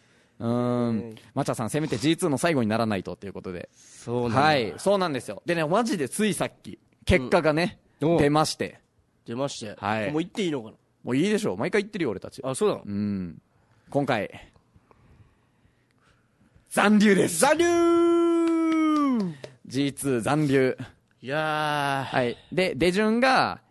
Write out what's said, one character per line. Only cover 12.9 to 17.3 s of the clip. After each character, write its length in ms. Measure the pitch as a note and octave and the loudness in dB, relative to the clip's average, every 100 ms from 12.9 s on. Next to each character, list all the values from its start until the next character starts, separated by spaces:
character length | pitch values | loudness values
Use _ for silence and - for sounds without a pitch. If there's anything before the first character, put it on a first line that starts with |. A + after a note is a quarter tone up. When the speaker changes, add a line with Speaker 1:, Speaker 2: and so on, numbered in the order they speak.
Speaker 1:
ん。 500 | G2+ G#2 G2 F2 - _ _ _ _ - | -4 -2 -4 -6 -12 _ _ _ _ -6
今 160 | C#3 C#3 | -2 -2
回、 440 | A#2 F#2+ - - _ _ _ _ _ _ - _ _ _ _ _ _ _ _ _ _ _ _ _ _ - | -2 -4 -10 -20 _ _ _ _ _ _ -20 _ _ _ _ _ _ _ _ _ _ _ _ _ _ -6
残 280 | - G3+ G#3 | 2 4 6
留 160 | G#3 | 6
で 140 | G3 | 6
す。 100 | - | 2